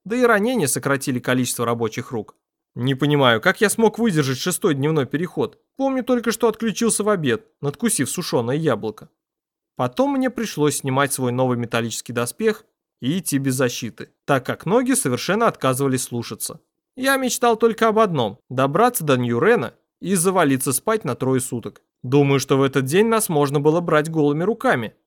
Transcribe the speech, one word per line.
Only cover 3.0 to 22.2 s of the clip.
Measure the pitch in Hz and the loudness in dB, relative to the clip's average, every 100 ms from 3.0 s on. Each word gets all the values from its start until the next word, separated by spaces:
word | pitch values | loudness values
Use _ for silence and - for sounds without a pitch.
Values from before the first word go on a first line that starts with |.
| 147 147 127 113 | 2 4 6 4
как | 180 185 | 2 2
я | 202 | 0
смог | - 220 220 | 2 0 2
выдержать | 233 156 135 131 | 0 2 0 -2
шестой | 180 175 190 | -4 -2 0
дневной | 139 147 160 123 | 0 0 0 -2
переход. | 147 175 - 117 _ _ - | -4 -6 -4 -6 _ _ -4
Помню | 269 262 | -2 -2
только, | 247 247 233 | 0 -2 -2
что | 196 233 | 0 0
отключился | 214 226 180 233 - | 0 -4 0 0 0
в | 208 | 0
обед, | 202 139 110 _ - | 0 0 -2 _ -8
надкусив | 139 - 233 - 127 | -8 -2 -2 0 -2
сушёное | - 165 147 117 147 | -4 -2 -2 0 -2
яблоко. | 156 110 107 - - _ _ _ _ _ _ - | 0 0 -4 -10 -18 _ _ _ _ _ _ -6
Потом | - - 277 | -4 0 0
мне | 269 262 | 0 -2
пришлось | 254 214 - 147 139 | -2 -6 0 0 0
снимать | 139 131 139 | -2 0 0
свой | - 127 | 0 -2
новый | 123 127 120 | 0 0 0
металлический | 117 117 113 - - | -2 -2 -4 -6 -6
доспех | 120 120 - 220 208 _ _ _ - | -4 -4 -2 -2 -2 _ _ _ -8
и | 123 185 | -4 -2
идти | - 139 | -2 -2
без | 135 | -2
защиты, | 127 123 - 117 - 117 _ | 0 0 -2 -10 -12 -18 _
так | - - | -2 -2
как | - 120 160 | -2 -6 0
ноги | 233 254 | 0 2
совершенно | 269 143 123 - 208 226 | 0 0 -2 -2 0 0
отказывались | - 135 127 139 127 | 0 -2 0 0 -2
слушаться. | - 120 110 107 - - _ _ _ - | -4 -6 -8 -10 -12 -12 _ _ _ -4
Я | 262 269 | 0 0
мечтал | 254 - 240 220 | 0 0 0 2
только | 233 220 226 | 2 2 2
об | 214 | 2
одном: | 214 156 107 104 - | 2 2 -2 -4 -8
добраться | 127 139 165 247 247 | -2 0 4 2 2
до | 151 127 | 0 2
Нью-Рена | 123 117 175 233 117 _ _ - | 2 2 2 2 0 _ _ -10
и | 170 | -2
завалиться | 190 180 185 151 131 143 | 0 2 4 2 2 0
спать | 127 - 220 | -4 -2 -2
на | 156 | -2
трое | 120 131 131 | -4 0 0
суток. | - 120 101 - _ _ | -2 -8 -10 -16 _ _
Думаю, | 127 143 | 0 4